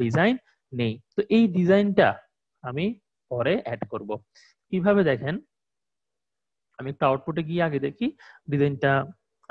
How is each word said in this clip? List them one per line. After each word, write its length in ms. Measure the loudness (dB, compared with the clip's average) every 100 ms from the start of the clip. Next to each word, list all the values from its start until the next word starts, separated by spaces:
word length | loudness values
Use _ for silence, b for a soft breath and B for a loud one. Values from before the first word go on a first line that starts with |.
design 320 | 0 2 2 0 -6 _ _ -4
নেই। 140 | -4 -4 _ -6
তো 40 | 0 2
এই 60 | 4 2
ডিজাইনটা 520 | 4 4 4 2 2 0 _ _ _ _ -10
আমি 160 | -6 -6 -6 _ _ _
পরে 220 | -2 0 0 -4
অ্যাড 160 | -8 -8
করব। 180 | -8 -8 -10 -10 b b _ _
কিভাবে 320 | -2 2 4 2
দেখেন, 240 | 0 -4 -6 -10 _ _ _ _ _ _ _ _ _ _ _ _ -14
আমি 80 | -12
একটু 100 | -2 0
আউটপুটে 320 | 0 -4 -6 -4
গিয়ে 120 | -2 -2
আগে 120 | -2 -4
দেখি 220 | -4 -6 B B B -4
ডিজাইনটা 400 | 0 0 2 2 0 -2 -12 _ _ -14